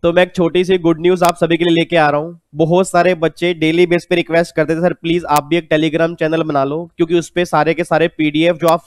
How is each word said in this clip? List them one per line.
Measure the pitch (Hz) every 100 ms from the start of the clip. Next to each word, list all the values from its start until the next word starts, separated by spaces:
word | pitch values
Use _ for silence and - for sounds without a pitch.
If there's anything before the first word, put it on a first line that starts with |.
तो | 170
मैं | 170
एक | 180
छोटी | - 165 170
सी | 180 185
गुड | 165 165
न्यूज़ | 170 185
आप | 175
सभी | 175 165 165
के |
लिए | 175
लेके | 165 165 170
आ | 151
रहा | 147
हूँ। | 160 170 _
बहुत | 147 156 175 190
सारे | 175 175
बच्चे | 180 160 - 175
डेली | 175 156 165 175
बेस | 175 -
पे | 175
रिक्वेस्ट | 165 165 170
करते | - 151 165
थे, |
"सर, | 175
प्लीज | 165 165 170
आप | 160 147
भी | 143 170
एक | 165
Telegram | 156 156 156 165
चैनल | 170 156 160
बना | 160 143
लो, | 135 151 170 _
क्योंकि | 165
उस | 170 165
पे | -
सारे | 175 156 151
के | 160
सारे | 170 160 165
पीडीएफ़ | - 156 151 165 170
जो | 165
आप | 165